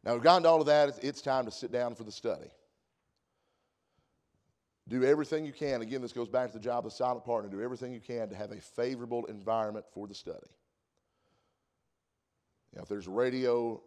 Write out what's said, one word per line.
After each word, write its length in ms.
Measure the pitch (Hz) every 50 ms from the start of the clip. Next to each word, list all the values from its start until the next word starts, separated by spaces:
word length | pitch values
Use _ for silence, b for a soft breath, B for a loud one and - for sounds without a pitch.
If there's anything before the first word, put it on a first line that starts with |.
| -
Now, 100 | - 120
we've 100 | 120 135
gotten 200 | 160 175 185 165
to 60 | 165
all 120 | 165 160
of 40 | 151
that. 240 | 143 147 151 147 143
It's, 80 | 135 -
it's 220 | - 139 143 -
time 240 | - 143 131 131 127
to 60 | 113
sit 200 | 107 - - 113
down 220 | 117 123 123 120 117
for 100 | - 117
the 60 | 110
study. 380 | 101 - - 117 95 73 - 76 - _ _ _ _ _ _ _ _ _ _ _ _ _ _ _ _ _ _ _ _ _ _ _ _ _ _ _ _ _ _ _ _ _ _ _ _ _ _ _ _ _ _ _ _ _ _ -
Do 160 | 117 127 127
everything 420 | 131 147 151 151 - 160 156 156
you 80 | 147 135
can. 300 | - 151 143 135 120 113
Again, 180 | 110 127 131
this 100 | 123 117
goes 160 | - 123 120 110
back 200 | 113 127 127 120
to 60 | 113
the 100 | 113 104
job 220 | 123 120 120 120
of 60 | 113
the 60 | - -
silent 260 | 127 123 123 117 -
partner. 260 | 120 117 113 104 101
Do 120 | 95 98
everything 320 | 110 123 127 120 127 123 127
you 60 | 117
can 300 | 104 - 120 117 113 104
to 60 | 101
have 160 | 92 104 101
a 80 | 104 107
favorable 680 | - - - - 117 127 131 120 117 117 117 120 113
environment 600 | - 107 104 98 107 113 113 110 107 107 107 - - _
for 140 | 98 101 101
the 80 | 101
study. 340 | - - - 80 - - - _ _ _ _ _ _ _ _ _ _ _ _ _ _ _ _ _ _ _ _ _ _ _ _ _ _ _ _ _ _ _ _ _ _ _ _ _ _ _ _ _ _ _ _ -
Now, 80 | -
if 80 | 98 101
there's 160 | 104 104 90
a 60 | 90
radio 680 | 92 110 123 127 127 131 127 123 120 120 117 117 113 - -